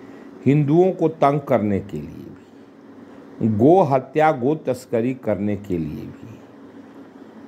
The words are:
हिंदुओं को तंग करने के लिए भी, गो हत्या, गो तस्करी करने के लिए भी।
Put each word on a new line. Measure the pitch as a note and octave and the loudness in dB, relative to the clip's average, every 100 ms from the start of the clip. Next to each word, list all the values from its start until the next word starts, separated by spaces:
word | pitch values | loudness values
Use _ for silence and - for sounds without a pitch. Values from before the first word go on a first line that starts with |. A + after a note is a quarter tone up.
| - - - - - | -20 -20 -20 -4 2
हिंदुओं | C#3+ C#3+ D#3+ F#3 | 2 4 4 4
को | F3 D#3+ | 2 -2
तंग | D#3+ C#3+ D3 | 2 2 2
करने | D3+ A#2+ G#2 G2 | 0 0 2 -2
के | - D2+ | -4 -10
लिए | D2 - - | -12 -14 -18
भी, | - - - - - - - - - - - A2+ | -20 -20 -20 -20 -20 -20 -20 -20 -20 -20 -4 -2
गो | G#2 B2 F3+ | 4 6 6
हत्या, | D#3+ C3+ B2+ D3 D3+ | 4 0 -2 0 2
गो | D3 A#2+ D#3 | 2 -2 -2
तस्करी | - B2 - A#2 A#2 | -4 -6 -4 -2 -2
करने | B2+ - G2+ G#2 G#2 | -4 -4 -2 -2 -4
के | G#2 F2 | -4 -4
लिए | D2+ D2+ - | -4 -8 -14
भी। | - - - - - - - - - - - - - | -16 -18 -20 -20 -20 -20 -20 -20 -20 -20 -20 -20 -20